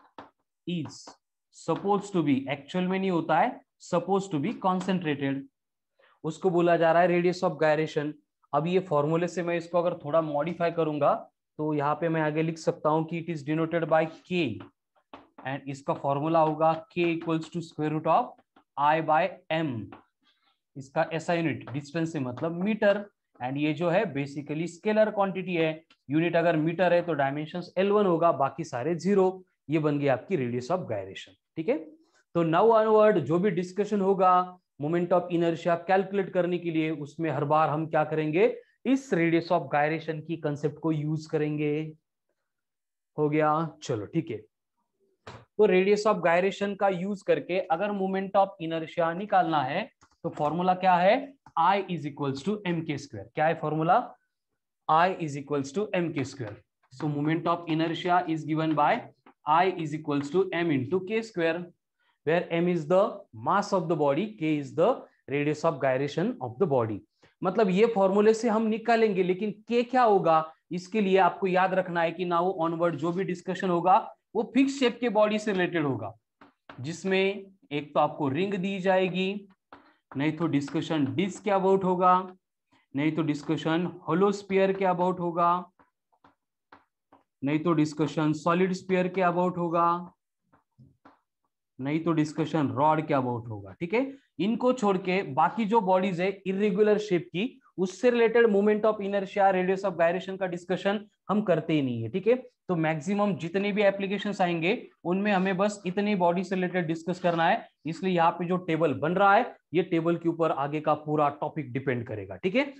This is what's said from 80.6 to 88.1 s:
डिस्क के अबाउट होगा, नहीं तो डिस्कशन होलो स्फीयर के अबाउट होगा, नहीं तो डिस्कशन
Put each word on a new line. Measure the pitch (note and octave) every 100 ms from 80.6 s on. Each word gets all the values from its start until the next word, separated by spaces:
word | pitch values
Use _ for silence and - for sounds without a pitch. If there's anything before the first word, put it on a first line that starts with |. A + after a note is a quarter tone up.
| C#3+ E3 - D#3+ C3 A#2
डिस्क | F#3+ -
के | G#3+
अबाउट | G3 F#3+ F#3+
होगा, | F#3 F3+ F3+ F3+ F#3 - _ _ _ _ _ C3+
नहीं | D#3
तो | D#3+
डिस्कशन | D3 D3 - D3+ E3 E3 F3+ - -
होलो | E3 G3+
स्फीयर | G3+ - F#3+ F#3+
के | F#3+ F#3+
अबाउट | F3 F3+ F3
होगा, | F3 E3+ E3+ F3+ F#3 _ _ _ _ _ _ _ _ _ _ - _ _ _ - _ _
नहीं | C3+ D3+
तो | E3
डिस्कशन | D#3 D3+ - D3